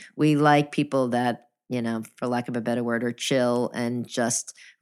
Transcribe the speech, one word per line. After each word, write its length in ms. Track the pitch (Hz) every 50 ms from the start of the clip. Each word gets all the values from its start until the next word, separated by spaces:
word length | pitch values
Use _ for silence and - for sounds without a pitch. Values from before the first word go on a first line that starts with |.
| - - _
we 180 | - 151 156 151
like 380 | 143 151 147 147 147 143 143 -
people 340 | - 147 147 - 135 131 123
that, 360 | 120 123 123 123 113 - _ _ _ _ _ -
you 120 | 127 123
know, 220 | 117 117 117 113 110 - _
for 100 | - 135
lack 220 | 123 123 120 120 -
of 80 | 120
a 40 | 120
better 220 | 110 120 120 123 120
word, 220 | 117 117 117 123
are 80 | 120 117
chill 580 | - - - 139 131 123 123 120 123 123 - -
and 320 | 107 120 120 123 120 113
just 480 | - - 131 117 117 117 - - - - - - - - _